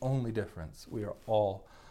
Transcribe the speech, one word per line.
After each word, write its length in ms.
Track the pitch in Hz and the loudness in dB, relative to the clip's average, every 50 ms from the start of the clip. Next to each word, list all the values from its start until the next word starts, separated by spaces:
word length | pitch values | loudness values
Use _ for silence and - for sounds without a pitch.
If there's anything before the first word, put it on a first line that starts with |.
only 300 | - 131 135 135 120 117 | 0 0 2 2 0 0
difference. 540 | 107 110 - - - 85 80 78 - - - - | 0 -2 -2 -2 -6 -8 -10 -10 -10 -14 -12 -8
We 160 | - 117 104 | -6 -4 -4
are 120 | 98 - - - | -6 -6 -6 -2
all 400 | - 110 107 107 98 98 101 - - - - - - | 2 4 6 6 4 2 -2 -8 -16 -20 -20 -20 -20